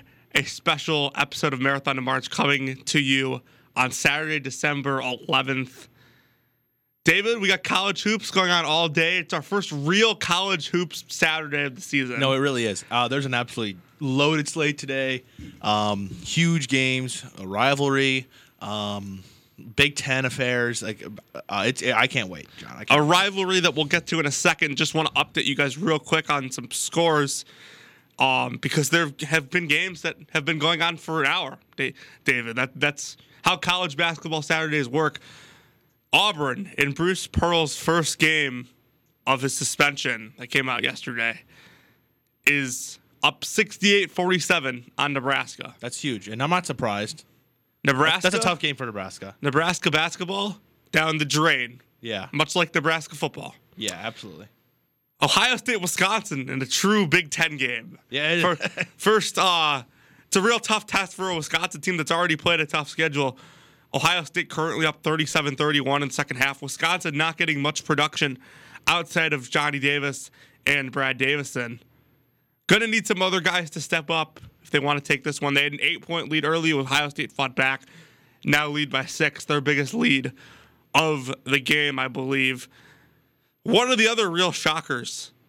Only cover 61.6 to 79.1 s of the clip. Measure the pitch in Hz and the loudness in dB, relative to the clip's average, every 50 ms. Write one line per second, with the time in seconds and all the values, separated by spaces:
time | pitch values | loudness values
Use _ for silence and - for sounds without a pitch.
61.6 | 175 180 - 156 143 185 185 170 147 - 170 165 175 175 160 151 - 175 170 160 | -2 -2 -6 -4 -4 -2 -2 -2 0 0 2 2 2 2 0 0 2 2 2 2
62.6 | 156 147 - 160 147 - - - 160 160 143 147 139 131 123 - - - - - | 0 0 -2 -4 -4 -4 -2 0 0 0 2 0 0 0 -2 -6 -16 -20 -20 -20
63.6 | - - _ _ _ _ - - 123 160 175 180 160 - - 180 165 - - - | -20 -20 _ _ _ _ -2 2 2 2 2 2 -2 -4 -4 -4 -4 -4 -2 -2
64.6 | 156 165 - - 160 156 151 - - 156 156 160 160 - - 165 147 147 139 - | -2 0 0 2 0 0 0 0 -2 0 0 0 0 0 0 0 0 0 0 0
65.6 | 147 151 151 143 131 135 139 143 143 135 - - 143 - 131 123 131 139 139 - | 2 2 2 2 2 2 0 0 0 -2 -2 -4 -4 -2 0 0 0 0 0 -4
66.6 | - 139 - - - 165 175 180 - 170 147 147 160 165 160 - 175 160 156 143 | -8 -10 -6 -2 0 0 0 0 -2 -4 -2 0 0 0 0 0 0 0 0 0
67.6 | 139 147 151 - - - 160 139 147 151 - - 156 143 127 - - - - - | 0 -2 -2 -4 -2 0 0 2 2 0 0 -2 -2 -2 -4 -6 -16 -20 -20 -20
68.6 | - - - - - - 160 175 170 - - 175 160 160 151 139 120 - - 160 | -20 -20 -16 -6 -2 0 0 0 0 -2 -2 0 0 0 0 -2 -4 -2 -2 0
69.6 | 147 151 143 139 131 143 143 147 139 143 135 - - - _ - - - _ _ | 0 0 -2 0 0 0 0 0 -2 -4 -6 -6 -12 -16 _ -20 -20 -20 _ _
70.6 | - - 143 143 135 127 - 139 135 135 131 120 135 131 143 147 139 - - 131 | 0 0 0 0 0 -2 -2 -2 -2 0 0 0 0 0 0 0 -2 -6 -6 -6
71.6 | 120 117 117 117 _ _ _ _ _ _ _ _ _ _ _ _ _ _ _ _ | -6 -6 -8 -14 _ _ _ _ _ _ _ _ _ _ _ _ _ _ _ _
72.6 | _ - 180 214 226 220 220 226 - - 214 185 185 185 180 185 156 185 175 180 | _ 2 4 4 4 2 0 0 0 0 0 2 2 2 2 2 0 2 0 0
73.6 | 170 151 - 165 139 - - 165 151 151 165 160 156 - - - - - _ _ | -2 -4 -8 -8 -6 -2 -2 -2 -2 0 -2 -2 -2 -4 -6 -20 -20 -20 _ _
74.6 | _ - - 147 135 143 147 143 139 - 151 131 - 151 143 - 147 143 139 143 | _ 0 0 2 2 2 0 0 0 0 -2 -2 -2 -6 -6 -2 -2 0 2 2
75.6 | 143 147 147 143 143 143 170 - - - 170 165 151 139 151 156 147 151 160 165 | 2 2 0 0 0 -2 -2 -2 -6 -6 -4 -4 -2 -2 -2 0 0 0 0 2
76.6 | 160 160 156 139 135 127 139 147 147 143 139 - 147 - - - 139 131 127 - | 2 2 2 2 2 2 2 2 0 0 -4 -6 -8 -6 -4 -4 -4 -2 0 0
77.6 | 135 131 135 139 - - - - - - _ _ _ _ _ _ - - 143 147 | 0 0 0 -4 -8 -16 -20 -20 -20 -20 _ _ _ _ _ _ -2 2 2 2
78.6 | 151 147 147 151 151 135 123 135 131 - | 2 0 -2 -2 -2 -2 -2 -4 -4 -4